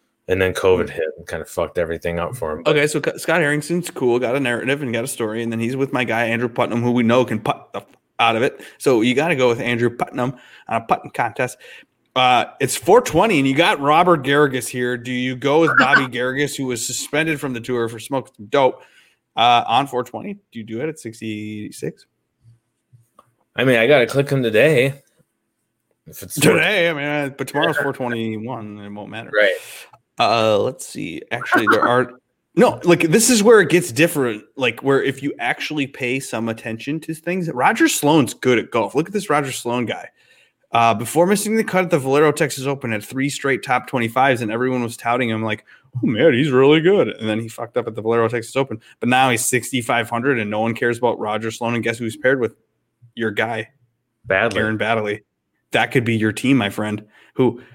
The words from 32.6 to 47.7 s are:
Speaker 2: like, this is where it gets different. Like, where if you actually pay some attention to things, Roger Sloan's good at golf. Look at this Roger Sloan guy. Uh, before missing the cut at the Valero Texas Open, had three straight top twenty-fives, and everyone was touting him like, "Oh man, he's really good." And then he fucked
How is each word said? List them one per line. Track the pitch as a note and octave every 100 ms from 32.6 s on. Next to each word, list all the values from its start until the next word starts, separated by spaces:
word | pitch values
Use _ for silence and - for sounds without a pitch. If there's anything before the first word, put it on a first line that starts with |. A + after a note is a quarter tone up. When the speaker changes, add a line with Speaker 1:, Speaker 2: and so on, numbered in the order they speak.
| A3 - F3
Speaker 2:
like, | E3+
this | E3 F#3+ A#3
is | A#3
where | G#3 A3
it | E3
gets | E3+ -
different. | A#2 E3+ D#3 B2 G#2+ - -
Like, | B2+ A2+
where | C3+ C3+
if | C3+ C3+
you | C#3+ -
actually | A#2 D3+ - D3+ C#3
pay | - B2 C3
some | C3 A2+ A2+
attention | A2+ A#2 A2 C#3 D#3
to | D#3
things, | D#3+ F3 F#3 E3
Roger | B2 D3+ A3+ E4
Sloan's | - F#3+ D#3+ A#2+
good | - C3 A#2
at | -
golf. | A#2 G2+ B2+
Look | F3
at |
this | G3+ -
Roger | D3+ C#3
Sloan | - A#2+ B2 A2+
guy. | F#2 E2+ _ _ _ _ _ _
Uh, | A#2 A#2
before | G#2+ A#2+ D#3 F3+
missing | G3+ G#3 A3
the | A3
cut | F#3
at | F3
the | E3
Valero | C3 C#3 D3+
Texas | D3 D3 C3+ C3
Open, | C#3 A#2+
had | A2
three | - C3+ C#3
straight | - C#3 C3
top | - B2+ B2+
twenty-fives, | C3 A#2 A#2+ C3+ A#2+
and | A2
everyone | A2+ B2+ B2+
was | A#2 A2+
touting | A#2 B2 A#2+
him | A2
like, | A2 G#2+ _ - _ B2
"Oh | F#3+
man, | A2 D#3
he's | A#2+ D3
really | B2+ C3+ D#3
good." | D#3+ G3+ A2+
And | - A2
then | G#2+
he | A2+
fucked | - A2+